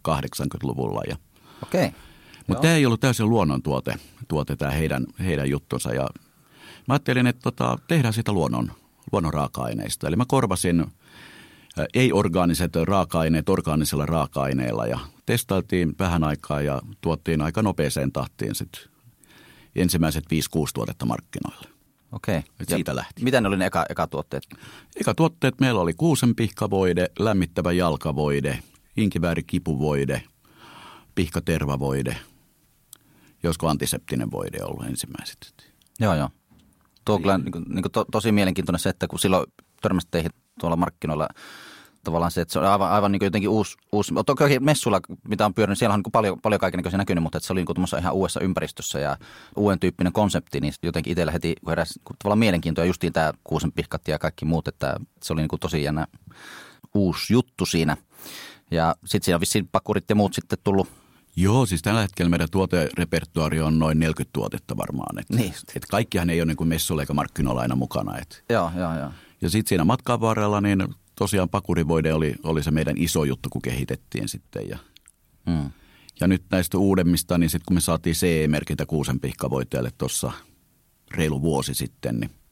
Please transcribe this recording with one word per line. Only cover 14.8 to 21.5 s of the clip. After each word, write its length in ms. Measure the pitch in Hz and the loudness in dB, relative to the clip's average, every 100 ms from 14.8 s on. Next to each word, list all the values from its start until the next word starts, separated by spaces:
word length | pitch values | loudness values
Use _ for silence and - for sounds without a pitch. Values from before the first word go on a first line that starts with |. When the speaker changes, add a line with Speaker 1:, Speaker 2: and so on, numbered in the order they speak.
| 58 | -2
Speaker 1:
ja 120 | 62 - _ - | -4 -8 _ -2
testailtiin 680 | 120 - 95 - 92 82 - | -2 0 -2 0 0 0 0
vähän 260 | 92 85 | 0 2
aikaa 360 | 78 73 - 73 | 0 -2 -4 -2
ja 220 | 73 67 107 101 | -2 -4 -8 -6
tuotiin 400 | - 78 - 78 | -4 -2 0 0
aika 220 | 78 110 | 0 0
nopeeseen 500 | 107 85 71 76 67 | 0 0 -2 0 -2
tahtiin 420 | 69 65 - 53 | -2 -6 -6 -6
sit 340 | 52 - - - _ - _ _ - - - - - | -6 -10 -14 -20 _ -20 _ _ -20 -20 -20 -10 0
ensimmäiset 480 | 87 85 80 73 76 | 0 2 2 0 -2
viisi, 200 | 80 - | -2 0
kuusi 240 | 82 71 | -2 -2
tuotetta 320 | - 57 - 58 | -4 -6 -4 -4
markkinoille. 640 | 57 - - - | -4 -8 -10 -10